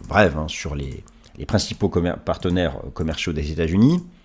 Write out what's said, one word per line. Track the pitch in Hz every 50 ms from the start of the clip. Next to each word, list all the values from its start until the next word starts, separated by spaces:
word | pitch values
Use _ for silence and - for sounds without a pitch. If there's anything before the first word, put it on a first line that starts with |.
| - -
brèves, | - 104 104 85 71 78
hein, | 78 78
sur | - - - 78 76
les, | 73 69 67 - - - - - - - - -
les | - 80
principaux | - 110 98 - - - - 104 87
commer-, | - 90 85 87 - - -
partenaires, | 87 80 - - 90 90 92 87 73 65 - -
euh, | 67
commerciaux | - - 80 78 80 - - 90
des | 78 76 73 76
États-Unis, | 78 80 82 80 87 101 117 147 175 180 - - - -